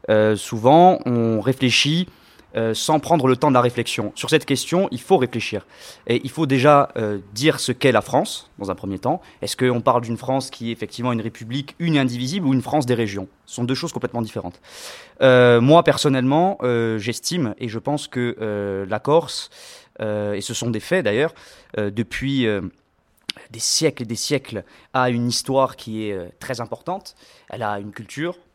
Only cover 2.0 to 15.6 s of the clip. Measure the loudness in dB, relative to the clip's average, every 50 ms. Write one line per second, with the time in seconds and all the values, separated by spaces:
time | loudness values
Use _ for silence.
2 | -2 -4 -10 _ _ _ _ -20 _ _ -4 -2 -2 -2 -2 -2 0 0 0 0
3 | 2 2 2 2 4 2 2 4 2 4 4 4 4 2 0 -2 -4 -4 -4 -6
4 | -6 -8 -8 -8 -2 0 0 0 2 0 -4 -2 -2 -2 0 0 0 -2 -4 -10
5 | 0 2 2 2 2 0 -2 -6 -6 -4 -6 -8 -8 _ -20 -20 -20 -20 -20 -16
6 | _ -2 -2 -2 -2 -6 -4 -4 0 2 2 4 6 6 6 6 4 2 -2 -4
7 | -4 -4 -4 -6 -8 -12 -8 0 2 2 2 2 -2 -4 -4 2 2 4 4 4
8 | 0 2 0 0 0 0 -8 -14 -16 _ _ -10 -8 -8 -8 -6 -6 -8 -8 -4
9 | -2 -2 -4 -4 -6 -18 -14 _ -10 -8 -4 0 0 0 0 2 2 2 2 2
10 | 0 -2 -6 -6 -4 -2 -2 -2 -4 -6 -12 -10 -8 -8 -8 -8 -10 -12 -8 -6
11 | -4 -2 -2 -2 -4 -6 -10 -10 -12 -8 -8 -8 -8 -10 -10 _ -2 0 2 2
12 | 0 0 -2 -4 -6 -4 -4 -2 0 2 2 2 0 0 -2 0 2 0 0 0
13 | 0 -2 -4 -8 -8 -10 _ _ _ -16 -8 -6 -4 -2 -2 -4 -4 -8 -6 -6
14 | -8 -6 -6 -6 -6 -6 -8 -8 -8 -8 -12 _ _ -20 -20 -18 -18 -18 -18 -18
15 | -20 -20 _ 4 6 6 8 8 8 8 6 6